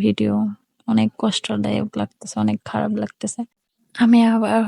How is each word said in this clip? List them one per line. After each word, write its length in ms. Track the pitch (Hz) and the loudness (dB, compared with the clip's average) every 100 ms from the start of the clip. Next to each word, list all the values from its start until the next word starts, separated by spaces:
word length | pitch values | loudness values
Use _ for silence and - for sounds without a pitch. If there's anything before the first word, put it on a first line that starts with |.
ভিডিও, 320 | 208 208 214 208 214 202 _ _ - | 0 0 0 0 -2 -6 _ _ -2
অনেক 220 | 220 214 - | 0 0 0
কষ্টদায়ক 720 | 220 - - 208 202 208 208 214 | -4 -2 -4 -4 -2 -2 -4 -4
লাগতেছে, 380 | 202 - 208 - | -8 -8 -12 -4
অনেক 180 | 214 214 - | -2 -2 -4
খারাপ 260 | 214 214 208 | -4 -2 -4
লাগতেছে। 400 | 208 - 214 - 233 _ _ _ _ - | -6 -8 -10 -8 -12 _ _ _ _ 0
আমি 240 | 233 233 226 | 4 6 6
আবার 320 | 226 208 220 | 2 2 0